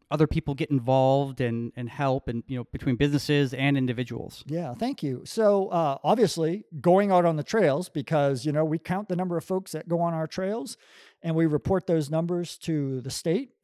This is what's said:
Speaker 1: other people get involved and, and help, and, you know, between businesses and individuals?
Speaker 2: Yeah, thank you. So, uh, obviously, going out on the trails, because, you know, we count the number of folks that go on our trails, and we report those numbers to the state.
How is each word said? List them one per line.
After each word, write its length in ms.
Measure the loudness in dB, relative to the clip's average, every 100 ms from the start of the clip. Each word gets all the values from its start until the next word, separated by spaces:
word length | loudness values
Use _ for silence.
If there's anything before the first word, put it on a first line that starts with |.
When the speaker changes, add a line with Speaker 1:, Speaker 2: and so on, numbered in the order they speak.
| _
Speaker 1:
other 160 | -2 0
people 260 | 0 -4
get 160 | -4 -2
involved 720 | 0 2 4 4 4 0 -2
and, 300 | -2 -2 -6 -8
and 140 | -10
help, 380 | -4 -2 -2 -4
and, 160 | -6 -6
you 100 | -8
know, 80 | -8
between 300 | -6 -2 2
businesses 580 | 2 2 2 2 2
and 240 | 0 0 2
individuals? 640 | 0 -2 -6 -8 -10 -14 -8
Speaker 2:
Yeah, 300 | -6 -6 -4
thank 260 | -4 -2
you. 220 | -4 -4 -6
So, 440 | 2 4 4 2
uh, 280 | 0 0 0
obviously, 640 | 2 4 4 2 -2 -2 -8 -2
going 320 | 4 4 6
out 140 | 4 4
on 120 | 2
the 60 |
trails, 460 | 0 2 4 2 -2
because, 560 | -6 -2 2 2 0 -2
you 60 |
know, 120 | 0 0
we 120 | -2
count 300 | -4 -4 -2
the 80 | -4
number 200 | -2 -4
of 80 |
folks 280 | -2 -4 -4
that 160 | -10 -4
go 120 | -2
on 120 | 0
our 140 | -2 -4
trails, 500 | -4 -4 -4 -8 -12 _ -20 -20 _
and 120 | -2 2
we 120 | 2
report 400 | 2 2 0 2
those 220 | 0 2
numbers 480 | -2 0 -2 -4 -8
to 420 | -4 -2 -2 -4
the 100 | -6
state. 400 | -6 -2 -2 -2 _